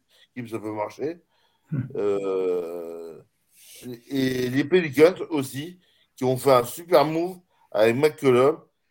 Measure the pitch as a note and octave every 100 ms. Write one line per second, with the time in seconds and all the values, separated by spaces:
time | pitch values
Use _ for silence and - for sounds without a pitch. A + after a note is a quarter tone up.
0 | _ _ _ - A2+ A2 G#2+ G#2+ G#2 -
1 | C3+ F3 _ _ _ _ _ C#3+ - -
2 | G2+ G2+ G2 F#2+ F#2 F2+ E2+ E2+ E2 E2+
3 | E2 D#2 - _ _ _ - - B2 A#2
4 | - C#3 C3 B2+ B2 C3 D3 F3+ D#3+ C3
5 | D#3 F3+ F3 D#3 C3 C3 D#3+ F3+ _ _
6 | _ - B2+ B2+ C3+ B2+ A#2+ - E3+ E3+
7 | D3 D#3+ F3 F#3 _ _ _ - A2+ A#2+
8 | D3+ - C#3 A#2+ C3+ D#3 - _ _